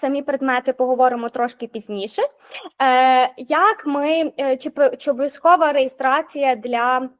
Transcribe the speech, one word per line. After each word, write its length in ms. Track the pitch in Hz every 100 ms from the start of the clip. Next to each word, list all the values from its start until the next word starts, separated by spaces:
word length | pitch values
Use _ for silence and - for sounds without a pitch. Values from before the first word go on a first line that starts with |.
самі 220 | 269 277
предмети 500 | 285 277 269 247 254
поговоримо 560 | 254 254 254 254 240 233
трошки 380 | 240 240 - 233
пізніше. 560 | 226 - 202 208 - 571 - - - 370 -
Е, 520 | 269 254 262 254 254 -
як 500 | 254 302 403 427 302
ми, 460 | 285 285 320 311 -
е, 180 | 277 262
чи 140 | 311
п-, 260 | - 285 247
чи 140 | -
обов'язкова 640 | 247 277 - 330 349 311
реєстрація 840 | 285 262 - 269 285 311 294 277 240
для 520 | 240 240 240 254 254